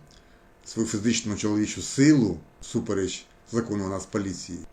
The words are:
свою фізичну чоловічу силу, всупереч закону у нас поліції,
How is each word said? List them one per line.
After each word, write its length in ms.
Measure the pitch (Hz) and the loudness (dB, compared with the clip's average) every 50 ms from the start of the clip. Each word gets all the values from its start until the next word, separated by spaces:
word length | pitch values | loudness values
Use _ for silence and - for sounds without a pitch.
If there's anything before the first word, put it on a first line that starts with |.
| - - - - - - - - - - - - - | -16 -20 -20 -20 -20 -20 -20 -20 -20 -20 -20 -20 -20
свою 220 | - - 110 113 113 | -8 -4 -4 -2 -2
фізичну 480 | - 104 98 120 113 - - 107 101 | -2 0 0 0 0 0 0 -4 -4
чоловічу 460 | 92 110 107 104 107 107 101 - - | -2 0 0 2 2 0 0 -2 -6
силу, 560 | 87 - - 131 139 151 151 139 113 95 87 80 - - - - | -8 -4 2 6 8 8 8 8 6 2 0 -4 -8 -14 -20 -18
всупереч 640 | - - - 113 - 95 101 98 95 90 - - - - - - - - | -14 -6 -4 -4 -2 -2 0 0 0 -2 -4 -8 -12 -16 -20 -20 -14 -4
закону 340 | 113 117 113 113 104 104 98 | -2 -2 -2 0 -2 -2 -2
у 40 | 95 | -2
нас 160 | 98 95 92 | -4 -6 -6
поліції, 540 | - - 110 98 98 87 - - - 87 82 80 - | -4 -4 -4 -4 -4 -6 -8 -10 -10 -12 -12 -12 -14